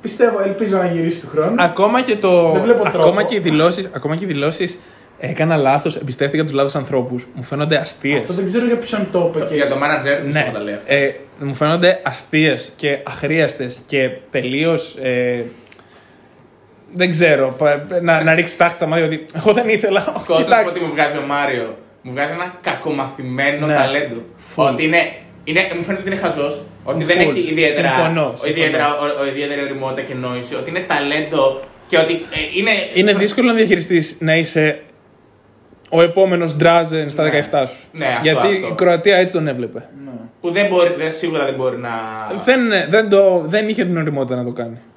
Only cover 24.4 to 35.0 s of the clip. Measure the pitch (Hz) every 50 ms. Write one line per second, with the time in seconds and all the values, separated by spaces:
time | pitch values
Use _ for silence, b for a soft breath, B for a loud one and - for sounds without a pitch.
24.4 | - - - - 131 135 127 - 156 160 165 170 165 - - - - - - -
25.4 | - 151 156 180 190 - 170 175 175 190 190 - - 190 196 - - 165 151 151
26.4 | 139 - - - - - - - - 131 143 160 151 160 175 175 180 151 135 185
27.4 | 170 160 160 160 160 151 147 147 139 139 131 127 160 160 165 165 151 131 - -
28.4 | - 151 156 160 160 151 147 156 147 147 147 147 147 147 135 135 139 139 131 139
29.4 | 143 143 143 143 139 139 139 135 131 131 131 139 131 - 131 127 123 123 123 123
30.4 | 120 - 143 123 131 165 165 185 180 - 156 143 143 143 147 156 151 - 160 143
31.4 | 135 135 135 - - - - - - - 180 160 160 160 170 - - - 165 156
32.4 | 156 151 165 180 208 226 214 196 180 - - 180 190 208 202 190 202 208 - -
33.4 | 247 240 226 226 220 185 185 180 160 - 180 165 160 - - - - 160 156 165
34.4 | 160 156 - 165 151 151 147 - - - _ _